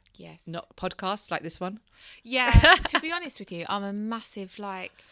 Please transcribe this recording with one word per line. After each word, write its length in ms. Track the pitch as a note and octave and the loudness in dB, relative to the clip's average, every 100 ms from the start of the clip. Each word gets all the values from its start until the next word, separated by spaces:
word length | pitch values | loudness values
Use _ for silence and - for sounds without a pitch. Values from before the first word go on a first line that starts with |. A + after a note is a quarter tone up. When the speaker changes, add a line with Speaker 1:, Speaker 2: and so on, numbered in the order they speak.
| _ | _
Speaker 1:
Yes. 320 | - E3+ E3 - | -20 -20 -18 -14
Speaker 2:
Not 300 | E3 - - | -12 -14 -10
podcasts 560 | F#3 - F#3+ G#3 - | -10 -6 -6 -6 -4
like 100 | E3 | -6
this 160 | E3 - | -6 -8
one. 220 | F3+ G#3+ _ _ - - | -8 -10 _ _ -20 -20
Speaker 1:
Yeah. 540 | A3+ B3+ B3 A#3+ D#4+ F#4 | -4 0 6 8 10 8
Speaker 2:
<laughs> 80 | |
Speaker 1:
To 160 | - E4+ | 4 -2
be 100 | D#4+ | -2
honest 300 | F4 E4 - | -6 -8 -12
with 100 | G3+ | -12
you, 160 | E3+ E3 | -10 -6
I'm 140 | G3+ | -4
a 100 | G3 | -4
massive, 640 | G3+ A3 A3+ - G#3 F#3+ - | -6 -6 -8 -8 -12 -12 -12
like, 460 | G3+ F#3+ F3+ - - | -12 -10 -12 -18 -20